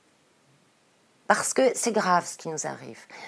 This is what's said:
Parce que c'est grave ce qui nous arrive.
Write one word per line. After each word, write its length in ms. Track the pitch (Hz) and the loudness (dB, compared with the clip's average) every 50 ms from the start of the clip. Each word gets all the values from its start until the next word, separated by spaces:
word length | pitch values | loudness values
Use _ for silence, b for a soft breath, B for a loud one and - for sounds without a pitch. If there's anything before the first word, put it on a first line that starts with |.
| _ _ _ _ _ _ _ _ _ _ _ _ _ _ _ _ _ _ _ _ _ _ _ _ _ | _ _ _ _ _ _ _ _ _ _ _ _ _ _ _ _ _ _ _ _ _ _ _ _ _
Parce 260 | - 208 208 - - - | 2 2 2 2 -2 2
que 180 | 254 262 247 - | 4 4 4 4
c'est 180 | - - 240 208 | 0 -2 0 0
grave 340 | 214 185 185 180 175 - | 0 2 4 2 2 2
ce 80 | - - | -2 -10
qui 140 | - - 165 | -12 -10 -10
nous 180 | 156 151 - | -8 -8 -8
arrive. 320 | 147 135 123 131 123 113 - - - B B B | -8 -10 -10 -14 -16 -18 -18 -20 -20 B B B